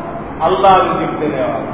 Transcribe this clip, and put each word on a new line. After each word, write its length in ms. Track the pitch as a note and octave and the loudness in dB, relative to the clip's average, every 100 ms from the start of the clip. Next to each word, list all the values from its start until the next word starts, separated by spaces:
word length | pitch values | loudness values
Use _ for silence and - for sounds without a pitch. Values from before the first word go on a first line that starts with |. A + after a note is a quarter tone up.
| - - - - | -8 -10 -10 -4
আল্লাহর 400 | D#3+ F#3 G3 F#3 | -2 4 6 6
রিজিক 300 | F3 D#3+ D#3+ D#3+ | 4 -2 -4 -4
নেওয়া। 380 | D3 C3+ A#2+ A2+ - | -4 -2 -2 -4 -6